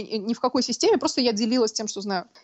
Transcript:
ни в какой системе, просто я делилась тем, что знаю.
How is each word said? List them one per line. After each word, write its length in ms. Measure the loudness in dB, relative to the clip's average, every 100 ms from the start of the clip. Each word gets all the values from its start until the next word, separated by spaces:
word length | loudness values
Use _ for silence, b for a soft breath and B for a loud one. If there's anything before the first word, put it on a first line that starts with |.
ни 320 | 0 -4 -4
в 60 | -2
какой 200 | 0 0
системе, 360 | -2 2 2 4
просто 240 | 2 0
я 100 | 0
делилась 400 | 2 2 2 2
тем, 160 | -2 -8
что 140 | -6
знаю. 240 | -4 -4 -6 -14